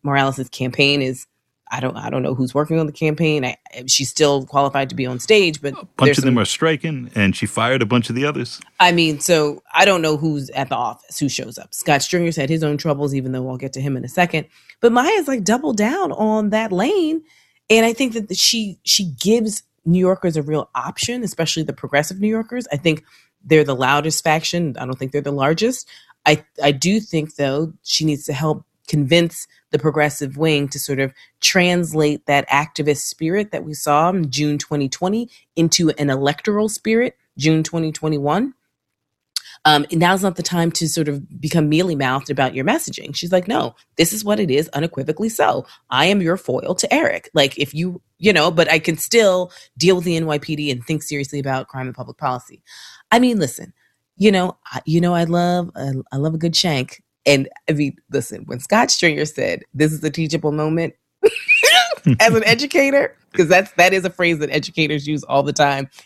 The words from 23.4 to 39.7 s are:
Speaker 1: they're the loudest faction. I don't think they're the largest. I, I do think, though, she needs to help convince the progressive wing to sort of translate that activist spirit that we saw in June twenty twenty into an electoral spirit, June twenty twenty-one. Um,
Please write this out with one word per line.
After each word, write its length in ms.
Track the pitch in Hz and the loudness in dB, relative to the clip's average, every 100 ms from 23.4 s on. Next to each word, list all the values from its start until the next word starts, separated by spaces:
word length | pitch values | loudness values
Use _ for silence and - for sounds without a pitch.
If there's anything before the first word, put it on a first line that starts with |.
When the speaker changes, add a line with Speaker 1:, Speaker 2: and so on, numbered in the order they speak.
| 123 | 4
Speaker 1:
they're 160 | 156 | 4
the 120 | 143 127 | 6 2
loudest 480 | 131 147 156 - | 2 2 0 -2
faction. 520 | 160 160 - 175 156 - | 0 0 0 -2 -4 -4
I 60 | 127 | -8
don't 120 | 127 | -8
think 140 | 135 | -4
they're 100 | 147 | -4
the 100 | 143 | -4
largest. 560 | 143 139 165 226 247 - - _ _ 156 | 0 0 2 0 -4 -12 -20 _ _ 2
I, 180 | 156 - - | 2 -2 -2
I 80 | 143 | 0
do 280 | 139 180 214 | 2 0 0
think, 360 | 214 160 156 - | -2 -4 -4 -4
though, 380 | 135 143 160 - | -2 -2 -4 -8
she 220 | - - 156 | -6 -2 0
needs 180 | 143 - | -2 -4
to 80 | |
help 320 | 135 156 147 - _ - | -2 -2 -2 -8 _ -4
convince 600 | 151 131 170 170 - - _ _ | -2 4 2 2 -4 -16 _ _
the 60 | 147 | -2
progressive 600 | 151 151 147 - 139 139 | 0 0 0 -2 -8 -2
wing 300 | 160 147 139 | 0 0 -2
to 100 | 143 | -6
sort 200 | - 135 | -6 -4
of 140 | 131 - _ _ | -4 -6 _ _
translate 840 | - 190 175 175 160 156 151 147 - | 0 2 4 2 0 0 0 0 0
that 220 | 139 - | 0 2
activist 520 | 139 151 - 147 143 | 0 0 -2 -2 -2
spirit 500 | - - 160 202 208 | -6 -6 -4 -2 -4
that 120 | 151 | -8
we 100 | 156 | -10
saw 360 | 147 151 147 170 | -6 0 2 2
in 220 | 185 147 | 0 -2
June 260 | 135 151 147 | -2 -2 -2
twenty 300 | - 147 135 | -4 -4 -4
twenty 400 | - 185 226 240 _ _ 170 | -2 -2 -2 -4 _ _ 0
into 340 | 165 - 156 | 2 2 2
an 180 | 147 143 | 2 0
electoral 600 | 135 139 156 214 208 214 | 2 0 0 -2 0 -2
spirit, 460 | - 220 226 240 - _ - | -2 0 0 0 -4 _ -2
June 240 | 156 156 | 2 2
twenty 300 | 151 165 160 | 0 -2 -4
twenty-one. 600 | - 156 147 143 185 269 - _ _ _ _ _ _ _ - - - | -4 -2 -2 0 0 -2 -8 _ _ _ _ _ _ _ -18 -16 0
Um, 180 | 156 | 2